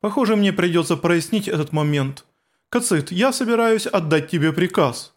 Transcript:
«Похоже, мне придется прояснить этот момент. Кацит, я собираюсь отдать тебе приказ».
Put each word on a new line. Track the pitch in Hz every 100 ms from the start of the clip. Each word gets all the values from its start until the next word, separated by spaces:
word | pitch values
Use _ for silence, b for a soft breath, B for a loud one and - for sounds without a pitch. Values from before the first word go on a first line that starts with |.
«Похоже, | 214 202 226 214
мне | 202
придется | 190 180 170 156 165
прояснить | 170 170 160 220 196
этот | 160 147
момент. | 151 151 147 135 135 _ _ _ _ _
Кацит, | 240 240 170 139
я | 180 254
собираюсь | 247 226 233 233 220 214
отдать | 202 160 160 151
тебе | 170 151
приказ». | 151 180 196 147 117 -